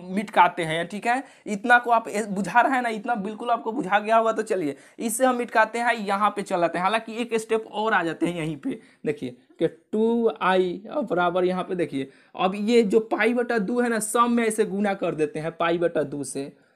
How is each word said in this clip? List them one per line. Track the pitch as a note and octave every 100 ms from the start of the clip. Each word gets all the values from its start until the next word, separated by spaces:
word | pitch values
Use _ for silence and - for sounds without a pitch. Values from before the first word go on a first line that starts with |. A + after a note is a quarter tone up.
| F3+
मिटकाते | F#3+ G#3+ G3 F3 F3
हैं, | D#3+ D#3+ E3+
ठीक | G3+ A#3
है। | B3+ C4+ - -
इतना | G#3 A#3+ B3
को | B3
आप | A3+ A3+
ए-, | G#3
बुझा | A3 F#3+ G3 A#3+
रहे | D4+
हैं | C4
ना, | A#3+
इतना | A3 A#3 A#3
बिल्कुल | G3 G#3+ A#3+
आपको | A#3 A3+
बुझा | B3 F#3 G3+
गया | G#3 A3+
होगा। | A3+
तो | A3
चलिए, | A3 F#3+ D3+ - - -
इसे | A3+ A#3 B3+
हम | A#3+
मिटकाते | A#3 A#3 G#3+ A#3
हैं, | A#3+ A#3
यहाँ | G3 G3 G#3
पे | G#3
चलाते | G3 F#3 E3 E3+
हैं। |
हालांकि | F#3 A3 A3+ A3
एक | A#3 A3+
स्टेप | A3 A3 A3
और | G#3 A3
आ | G3+
जाते | E3 D#3 E3
हैं |
यहीं | F3 D#3 D3
पे, | - A#2+ - _ D#3
देखिए | D3 B2+ - _ -
कि | D#3+
टू | - _ G#3+ A3+ A#3 A3+ -
आई | F#3 F#3+ F#3 F#3 G#3+
और | D4+
बराबर | A3+ F3+ F3 F3+
यहाँ | F3+ F#3
पे | F3
देखिए, | F#3 D#3 C#3 C3+ - _ -
अब | F#3 G3+
ये | G#3 A#3+
जो | G#3 A3+ A3
पाई | D4 A3+
बटा | B3 A#3+ A#3
दो | F#3+ A#3+
है | A#3+
ना, | A3+
सब | G#3 A#3+ A#3+
में | A#3+
ऐसे | A3+ A3 F#3+
गुना | F#3+ G#3
कर | G3 F3
देते | D3+ D3+ D#3
हैं | D#3+ D#3+
पाई | E3+ F3
बटा | E3+ E3
दो | C#3 D3
से, | C3+ C3+ C#3+ - _